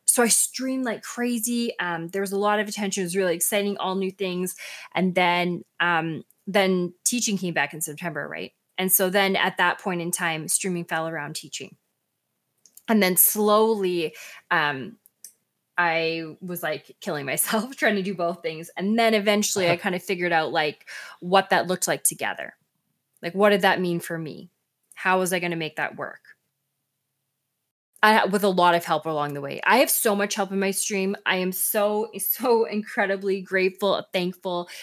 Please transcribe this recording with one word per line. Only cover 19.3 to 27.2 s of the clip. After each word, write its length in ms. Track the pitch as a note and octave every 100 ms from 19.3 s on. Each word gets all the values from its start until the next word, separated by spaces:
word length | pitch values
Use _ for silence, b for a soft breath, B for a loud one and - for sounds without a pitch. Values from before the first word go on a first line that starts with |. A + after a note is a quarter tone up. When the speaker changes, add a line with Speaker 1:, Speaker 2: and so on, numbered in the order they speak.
| G#3 G#3 G3+ F3
Speaker 1:
I 60 | F3
Speaker 2:
<laughs> 20 |
Speaker 1:
kinda 200 | G3+ F3+
figured 340 | - F3+ F3
out, 200 | E3 D#3
like, 340 | D#3+ D3+ D3 - B B B
what 300 | F3+ G3 F#3+
that 160 | F3+ F3
looked 220 | F#3 -
like 160 | D3
together. 500 | - - A2+ F#2 C2+ - _ _ _ _ _ _
Like, 120 | E3+
what 160 | F#3+ G#3
did 120 | G3+
that 180 | F#3+ F#3
mean 200 | F3+ E3+
for 180 | - E3
me? 320 | D#3 - F3+ _ _ _ _
How 260 | - F#3+ F#3
was 120 | F3+
I 80 | F3+
gonna 160 | F3 E3
make 200 | D#3 D#3
that 200 | D3 D3
work? 240 | C#3 - _ - _ _ _ _ _ _ _ _